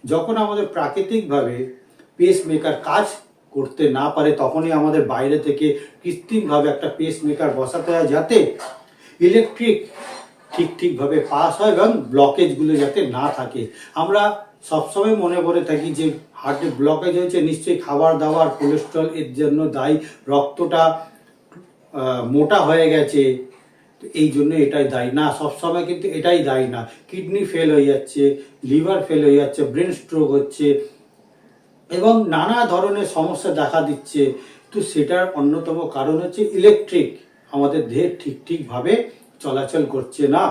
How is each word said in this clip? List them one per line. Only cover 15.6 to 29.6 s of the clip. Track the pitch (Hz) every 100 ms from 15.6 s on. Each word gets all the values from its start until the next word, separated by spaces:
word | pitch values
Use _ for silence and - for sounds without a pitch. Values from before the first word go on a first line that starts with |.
থাকি | 156 151 160
যে | 147 160 - -
হার্টে | - 139 139 160 127
ব্লকেজ | 147 156 180 175
হয়েছে, | 180 175
নিশ্চয়ই | 156 156 - -
খাবার | - 143 160 151
দাবার, | 156 156 151
কোলেস্ট্রল | - 143 156 - 160 156
এর | 160 135
জন্য | 127 151 151 156
দায়ী, | 135 139 151 - - -
রক্তটা, | 143 143 - 170 165 160 160 - - _ _ _ 175 _ _ _
আহ, | 135 131 123
মোটা | 120 139 151 202
হয়ে | 147 160 160
গেছে, | 156 143 147 131 127 - - _ _ _ _
তো | -
এই | 156 151
জন্য | 139 147
এটাই | 160 139 147 127
দায়ী | 127 123
না। | 139 151 -
সবসময় | 147 - 170 170 170
কিন্তু | 165 135
এটাই | 156 170 175
দায়ী | 139 131 127
না। | 117 113 - _
কিডনি | 185 180 196
ফেল | - 165 156
হয়ে | 151 139
যাচ্ছে, | 139 - 147 139 139 - _
লিভার | 127 147 175 190
ফেল | - 151
হয়ে | 147 143
যাচ্ছে, | 139 -